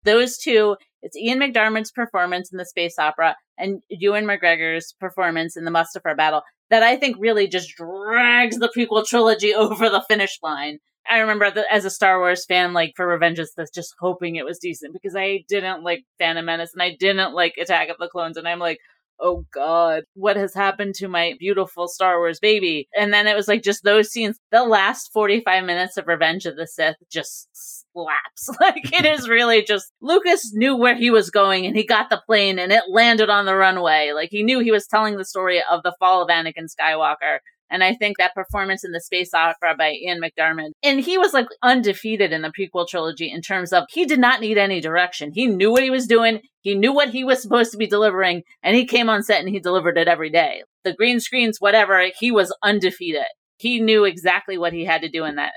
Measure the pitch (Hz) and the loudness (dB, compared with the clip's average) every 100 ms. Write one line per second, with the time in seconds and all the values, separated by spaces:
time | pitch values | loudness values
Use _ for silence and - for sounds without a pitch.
0 | 208 226 247 - 262 226 208 196 _ _ | 2 4 2 -2 0 2 2 -2 _ _
1 | - 151 226 262 277 233 220 220 214 - | -16 -6 -4 -2 0 0 0 -2 -6 -8
2 | 233 190 180 180 180 185 180 175 170 170 | -4 -2 -2 -4 -8 -12 -10 -6 -4 -2
3 | 156 151 165 - _ - 190 196 - 180 | -2 0 0 -2 _ -10 -8 -8 -12 -4
4 | 202 208 208 202 175 165 160 165 - - | 0 0 -2 0 2 2 0 -4 -8 -12
5 | 185 - 175 165 165 165 165 165 165 185 | -10 -4 -2 -2 -6 -8 -2 -2 -2 -4
6 | 165 151 156 151 - _ _ 226 233 254 | -4 0 2 0 -4 _ _ 4 4 4
7 | 277 190 226 214 196 180 165 - 170 190 | -2 0 0 2 0 -2 -6 -12 -14 -10
8 | 208 233 240 240 240 233 233 240 226 214 | -2 2 4 6 4 2 -2 0 0 0
9 | 214 240 226 214 208 208 214 214 220 196 | 2 4 4 4 2 4 4 4 2 2
10 | - 208 196 - 156 147 151 151 _ _ | 2 0 0 -4 -8 -6 -8 -10 _ _
11 | - 226 220 214 202 196 - 208 190 - | -2 0 2 2 0 0 0 0 -2 0
12 | 196 185 180 180 - 180 180 175 160 - | 2 4 2 0 0 0 2 0 -2 -2
13 | 180 165 165 170 156 - 156 175 165 - | -2 0 0 0 -8 -10 -12 -12 -14 -6
14 | 180 180 175 165 139 175 175 156 147 262 | -6 -4 -6 -8 -10 -10 -10 -10 -14 -14
15 | 196 190 196 196 - 202 190 175 175 170 | -10 -6 -4 -6 -4 -4 -4 -6 -6 -6
16 | - - 165 165 165 165 165 180 180 160 | -8 -4 -4 -2 -4 -6 -6 -4 -6 0
17 | 190 190 185 165 170 - 175 165 160 170 | 0 0 -2 0 -2 -2 -2 -2 -2 -6
18 | 170 180 165 160 170 175 170 160 _ _ | -10 -6 -8 -6 -8 -4 -4 -6 _ _
19 | _ - 180 175 160 139 151 170 165 160 | _ -4 -2 -2 -6 -6 -2 2 2 0
20 | - 196 208 202 196 190 196 196 202 196 | -6 -4 -2 0 -2 -2 -2 -2 -6 -8
21 | 190 175 170 - 185 190 185 - 175 - | -4 -2 -2 -2 -2 -2 -4 -6 -8 0
22 | 185 175 170 165 214 214 180 151 - 202 | 0 2 0 0 2 2 0 -4 -4 -2
23 | 208 208 214 208 202 220 196 202 202 214 | 2 2 2 0 0 0 0 0 4 4
24 | 214 233 214 - _ 226 233 208 196 - | 2 -2 -6 -6 _ 2 4 4 2 -2
25 | - 220 208 226 214 185 180 175 185 196 | -4 0 2 2 2 0 0 -4 -4 -4
26 | 160 165 160 180 175 143 160 - 160 160 | -4 0 0 -2 -6 -10 -10 -4 -2 -4
27 | _ 160 - - - - - - - 175 | _ -10 -10 -14 -20 -20 -20 -20 -16 -12
28 | 156 147 - - - - 370 - - 339 | -6 -6 -6 -12 -10 -2 -2 -2 -4 0
29 | 311 302 240 233 240 220 214 202 - _ | 0 0 0 0 2 2 2 -4 -6 _
30 | 262 370 359 - 233 214 262 254 247 240 | 0 0 2 0 -2 -2 0 2 2 2
31 | 240 220 - 208 196 185 185 208 214 214 | 4 4 4 2 2 2 -2 -2 0 0
32 | - 208 - 214 196 185 180 220 185 208 | 0 -4 0 2 2 0 2 2 4 4
33 | 233 220 214 202 196 190 190 185 170 156 | 4 4 4 2 2 4 4 2 2 2
34 | 151 151 170 208 220 262 233 214 - 220 | 2 -2 -4 -2 0 2 2 2 2 0
35 | 214 202 190 196 185 175 - 170 175 175 | 0 -4 -8 -4 0 0 0 -2 -2 0
36 | 185 185 170 165 165 160 160 - 156 160 | 2 2 2 0 -2 -8 -12 -4 -2 0
37 | 151 151 151 147 - _ - 185 185 233 | 0 -2 -4 -4 -8 _ -8 0 0 0
38 | 208 196 180 196 185 202 190 190 185 170 | -2 0 -2 -2 -6 -6 -4 -4 -6 -10
39 | - 180 175 165 165 165 170 156 156 147 | -6 -6 -2 0 0 0 -2 0 -2 -2
40 | 175 170 165 - 160 160 156 - 285 277 | -6 -6 -6 -2 -2 -2 -8 -4 -2 0
41 | 330 370 392 269 240 - 247 254 208 190 | 0 0 2 0 -2 0 2 2 0 -2
42 | 220 220 185 160 156 196 185 180 170 180 | -4 -2 0 -2 -6 -8 -6 -4 -4 -4
43 | 160 156 165 165 165 190 175 180 175 320 | -6 -6 -10 -10 -6 -6 0 0 0 -2
44 | 294 285 247 240 220 208 196 180 160 170 | 0 2 4 2 0 2 2 -2 -2 0
45 | 180 - 147 180 254 185 208 247 262 262 | 0 -4 -8 -2 0 2 4 4 2 0
46 | 233 233 226 214 - _ 202 196 233 277 | 2 4 4 0 -6 _ -4 2 2 4
47 | 277 254 254 262 226 240 233 214 202 208 | 0 0 0 0 2 0 0 -2 -2 2
48 | 214 185 185 175 - _ - 240 247 240 | 2 2 0 -2 -8 _ 0 2 2 0
49 | 226 208 220 190 190 196 175 180 165 165 | 2 0 2 0 0 -4 -2 0 2 2
50 | 170 170 156 165 151 87 - _ 185 175 | 2 0 0 0 0 -4 -14 _ -8 -2
51 | 240 240 - 254 233 214 202 214 202 190 | 0 0 -2 -2 -2 0 2 4 4 2
52 | 185 - 240 214 180 - 202 208 185 - | 2 -2 0 2 2 0 0 2 0 -2
53 | 175 147 - - _ _ 240 240 220 214 | -6 -4 -6 -10 _ _ -4 0 4 4
54 | 202 170 175 185 202 185 170 165 175 160 | 4 2 0 0 -2 -4 -4 -4 -2 -2
55 | 160 160 156 143 147 | -2 -6 -6 -6 -6